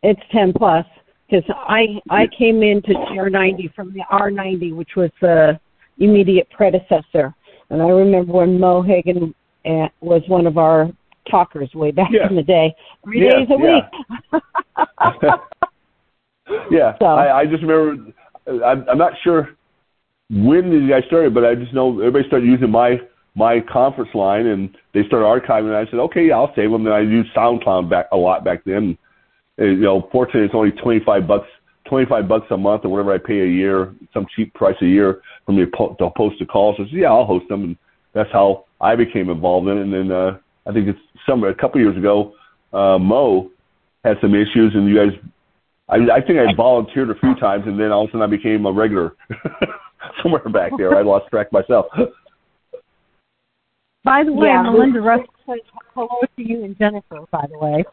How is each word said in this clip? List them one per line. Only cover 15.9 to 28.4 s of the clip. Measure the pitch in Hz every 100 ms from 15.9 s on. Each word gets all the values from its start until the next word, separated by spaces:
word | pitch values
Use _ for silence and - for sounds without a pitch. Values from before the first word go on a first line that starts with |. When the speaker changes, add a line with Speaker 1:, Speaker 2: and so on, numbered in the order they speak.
| _ _ _ _ _ _ 427 -
Speaker 2:
Yeah, | 165 127 107
Speaker 1:
So. | 190
Speaker 2:
I, | 151 143 135
I | 151
just | 156
remember, | 160 160 156 143 110 - _ - - 127
I'm, | 120 135 127
I'm | 131
not | 170 165
sure | 175 165 139 _ _ _ _ _ _ _ _
when | 104 110 160 180
you | 160 135
guys | 139 170
started, | 165 156
but | 120
I | 120
just | 120 120
know | 131 131 117
everybody | 113 135 135
started | 135 120
using | 127 123
my, | 113 123 123 - _ _
my | - 113 117
conference | 113 131 131 135 110
line, | 110 98 101 117
and | 101 98 _ _
they | 101 104
started | 120
archiving, | 107 123 - 113 110
and | 107
I | 110
said, | 120
"Okay, | 156 180 165
yeah, | 120
I'll | 135
save | - 107
them." | 113 110
And |
I | 107
used | 107 113 113
SoundCloud | - 117 120 110 92 90
back, | 90 -
a | 98
lot | 90 90